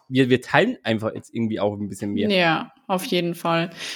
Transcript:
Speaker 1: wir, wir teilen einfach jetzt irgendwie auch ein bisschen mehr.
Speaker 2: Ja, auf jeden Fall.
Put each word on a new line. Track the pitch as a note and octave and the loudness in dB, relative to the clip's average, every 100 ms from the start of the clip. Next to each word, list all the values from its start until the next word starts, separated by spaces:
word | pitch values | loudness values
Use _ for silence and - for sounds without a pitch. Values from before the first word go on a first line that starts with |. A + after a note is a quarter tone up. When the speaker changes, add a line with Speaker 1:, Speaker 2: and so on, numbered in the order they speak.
| - | -2
Speaker 1:
wir, | C3 B2+ | 2 4
wir | B2 | 2
teilen | - C#3+ A3+ B3 | 4 4 4 0
einfach | A2+ A2 A2 | -2 -2 -2
jetzt | A2 - | -6 -8
irgendwie | A#2 A2 G#2 | -4 -2 0
auch | G#2 | -2
ein | G#2 G2+ | -2 -6
bisschen | - G2+ | -6 -4
mehr. | D3+ G#3+ | 0 2
Speaker 2:
Ja, | F#3 E3 D#3 - _ - | 4 2 2 -4 _ -4
auf | F#3 C4+ | -4 0
jeden | F3+ E3+ | -2 -2
Fall. | E3+ E3+ E3 F3 - - | -2 -2 0 -2 -6 -12